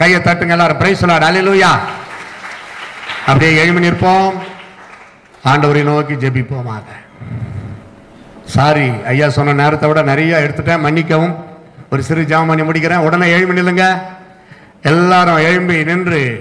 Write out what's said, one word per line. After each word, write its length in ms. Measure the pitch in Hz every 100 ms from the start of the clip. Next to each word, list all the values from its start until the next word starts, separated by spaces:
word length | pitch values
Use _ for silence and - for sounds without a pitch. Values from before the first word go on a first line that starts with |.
கையை 180 | 170 180 180
தட்டுங்க 280 | 175 170 170
எல்லாரும், 240 | 165 143
Praise 200 | 175 190
the 60 | 180
Lord, 160 | 160 156
அல்லேலூயா. 440 | 185 190 196 180 127 - - - - - - - - - - - - - - -
அப்படியே 220 | 135 160 156
எழும்பி 220 | 165 175 175
நிற்போம், 500 | 175 185 190 190 190 - - - - - - - - _ - 131
ஆண்டவரை 320 | 143 147 147 147
நோக்கி 240 | 151 143 143
ஜெபிப்போமாக. 600 | 131 127 117 135 123 107 - - - - - - - - - - - - - - - - -
சாரி, 320 | 127 147 151 135 117 120
ஐயா 160 | 135 147 135
சொன்ன 180 | 143 143
நேரத்தை 280 | 147 151 151
விட 100 | 156 151
நிறைய 260 | 139 160 165
எடுத்துட்டேன், 400 | 143 - 147 170 147
மன்னிக்கவும். 480 | 160 165 156 170 165 - - - - -
ஒரு 80 | 135 -
சிறு 140 | 131 135
ஜெபம் 200 | 160 160
பண்ணி 140 | 160 156
முடிக்கிறேன். 360 | 160 165 175 156
உடனே 200 | 175 175
எழும்பி 240 | 170 185 180
நில்லுங்க, 260 | 180 180 185 185 185 - - - - - - - 147
எல்லாரும் 520 | 165 180 185 175 160 160
எழும்பி 280 | 180 180 165 156
நின்று 300 | 180 180 160 127 107